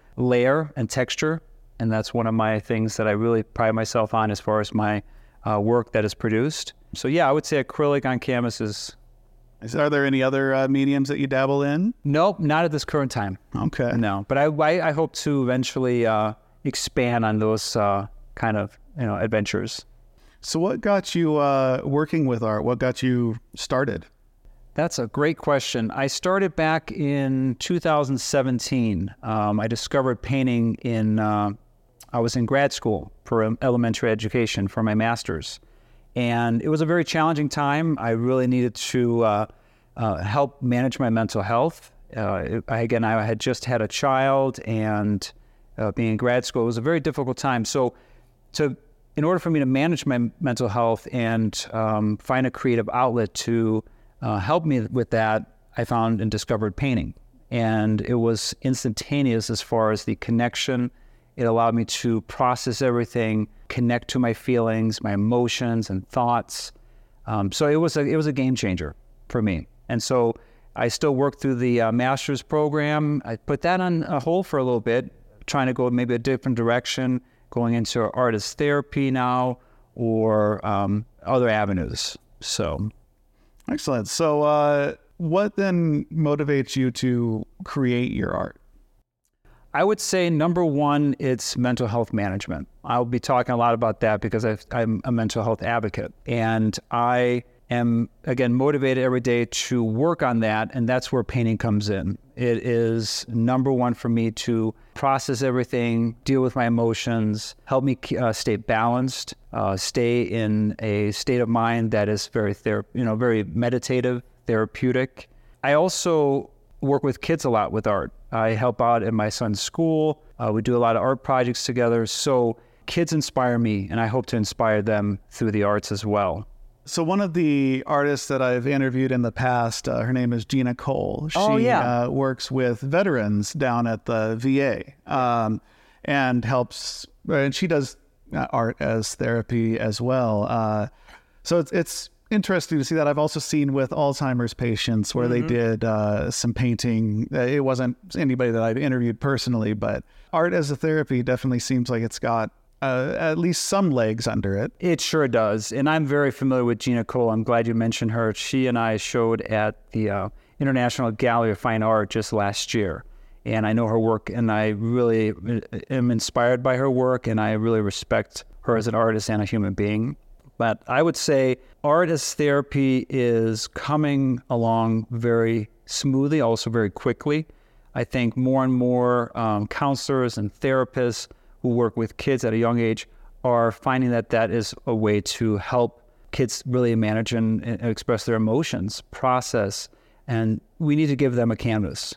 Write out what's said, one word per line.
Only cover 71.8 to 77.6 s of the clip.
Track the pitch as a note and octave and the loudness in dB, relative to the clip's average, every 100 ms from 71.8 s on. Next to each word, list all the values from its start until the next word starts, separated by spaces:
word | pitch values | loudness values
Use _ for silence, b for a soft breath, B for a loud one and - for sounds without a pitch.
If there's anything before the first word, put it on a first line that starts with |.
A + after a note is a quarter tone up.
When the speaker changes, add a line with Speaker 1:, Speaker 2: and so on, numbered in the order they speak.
Speaker 1:
uh, | A2+ | 2
master's | A#2+ B2+ C3+ - C3+ | 2 0 0 -2 -6
program. | - D3+ D3+ D3+ D3 D3+ D3+ D3 | -2 0 0 0 0 0 0 -2
I | - A2+ | -4 -8
put | - C#3+ | -4 -2
that | E3+ F#3 | 0 2
on | F3+ E3 | 2 0
a | - D3 | -2 -2
hold | D#3+ F3+ F#3+ | 0 0 0
for | C#3+ | 0
a | |
little | B2+ A#2+ | 2 0
bit, | A#2 A#2+ - - - - - | 2 0 -2 -10 -20 -16 -4
trying | C#3+ C3 | 0 0
to | |
go | B2+ B2 | 2 2
maybe | B2 B2 | 2 0
a | A#2 | 0
different | C3 B2+ C3+ A#2+ | 0 -2 0 0
direction, | A#2 A#2+ - - B2+ B2+ - b b | 2 2 0 -4 -2 -2 -6 b b
going | A#2+ | -2